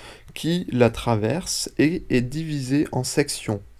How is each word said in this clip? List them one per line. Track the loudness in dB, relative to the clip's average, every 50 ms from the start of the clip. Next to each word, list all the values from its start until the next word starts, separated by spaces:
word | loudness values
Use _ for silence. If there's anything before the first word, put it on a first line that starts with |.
| -20 -20 -20 -20 -20 -18 -12
qui | -6 -2 -2 -2 -2 -2 0
la | 4 4 4 4
traverse | 4 2 0 0 0 2 2 0 -2 -2 -4 -4 -6 -6 -6 -4 2 2
et | 2 2 2 -2 -2 0
est | 2 2
divisée | 2 0 -4 -6 -4 -4 -4 -4 -2 0 0 0 0 0
en | -2 -4 -2
sections, | 0 0 0 0 0 -2 -8 -4 -4 -4 -4 -6 -12 -6